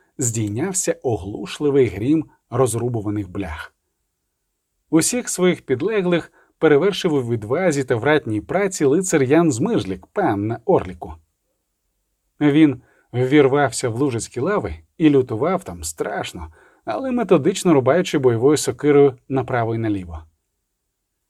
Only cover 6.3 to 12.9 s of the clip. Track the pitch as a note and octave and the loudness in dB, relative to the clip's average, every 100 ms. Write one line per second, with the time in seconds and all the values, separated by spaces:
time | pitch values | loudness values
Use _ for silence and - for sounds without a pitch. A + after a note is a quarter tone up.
6.3 | _ _ - D#3+ C#3+ F#3+ F#3 F3+ D3 A#2 | _ _ 0 4 4 2 -2 -2 -2 -2
7.3 | A#2 G#2 D3 F#3 C#3+ C3 A#2+ C3 D3+ A#2+ | -4 -4 -2 0 -2 -2 -2 2 0 0
8.3 | G#2+ - E3+ G3 - C#3+ D#3+ F#3+ D#3+ C3 | -6 -4 -2 -2 0 2 2 2 0 4
9.3 | D#3 E3+ A#2 G#3 A3+ F2+ F#2 - - D#3 | 4 2 0 -2 -2 -4 -10 -8 -4 -2
10.3 | G2+ G#2 A#2+ - D#3+ F2+ F2+ E2 - _ | -2 -4 -6 0 0 0 -12 -14 -16 _
11.3 | _ _ _ _ _ _ _ _ _ _ | _ _ _ _ _ _ _ _ _ _
12.3 | - D3 D3 D3+ B2 _ | -2 2 6 4 2 _